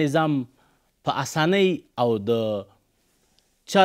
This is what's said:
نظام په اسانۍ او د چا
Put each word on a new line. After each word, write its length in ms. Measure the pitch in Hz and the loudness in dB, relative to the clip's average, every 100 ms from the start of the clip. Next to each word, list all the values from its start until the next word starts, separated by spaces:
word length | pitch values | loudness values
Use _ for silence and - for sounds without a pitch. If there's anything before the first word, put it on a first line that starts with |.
نظام 340 | 151 156 156 143 120 _ _ _ _ _ - | 2 0 0 -2 -4 _ _ _ _ _ -6
په 160 | 135 | -4
اسانۍ 440 | 135 160 156 196 190 165 - - | -4 -2 0 2 2 0 -6 -2
او 100 | 123 110 101 | 0 0 -2
د 340 | 117 110 104 98 _ _ _ _ _ _ _ _ _ - | -2 -2 -6 -8 _ _ _ _ _ _ _ _ _ -2
چا 100 | 196 | 4